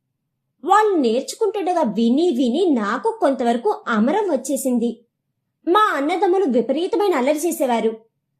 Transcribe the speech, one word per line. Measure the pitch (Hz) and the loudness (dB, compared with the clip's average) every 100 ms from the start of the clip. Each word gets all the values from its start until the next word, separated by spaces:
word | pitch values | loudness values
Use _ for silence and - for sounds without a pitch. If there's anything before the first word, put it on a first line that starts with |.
| _ _ _ _ _ _ | _ _ _ _ _ _
వాళ్ళు | 277 403 427 359 | 2 4 4 2
నేర్చుకుంటుండగా | 240 226 - - 427 415 349 359 | 0 0 -4 -4 -2 -2 -2 0
విని | 269 185 233 262 349 | -2 0 0 2 2
విని | 247 254 262 381 | 2 0 0 2
నాకు | 254 202 233 453 - | 0 0 -2 -4 0
కొంతవరకు | 311 262 233 240 415 - - | 0 0 0 0 -2 -4 -2
అమరం | 220 233 370 415 | 0 2 0 0
వచ్చేసింది. | 285 - 277 269 247 233 - _ _ _ _ _ _ - | -2 -2 -4 -2 -2 -2 -6 _ _ _ _ _ _ 0
మా | 392 | 2
అన్నదమ్ములు | 427 311 285 359 381 381 | 2 0 -2 0 2 2
విపరీతమైన | 381 240 220 269 359 339 403 | 2 0 0 -2 -2 0 0
అల్లరి | 311 254 302 | 2 0 0
చేసేవారు. | 339 254 269 233 220 220 _ _ _ | -2 -2 0 0 -2 -4 _ _ _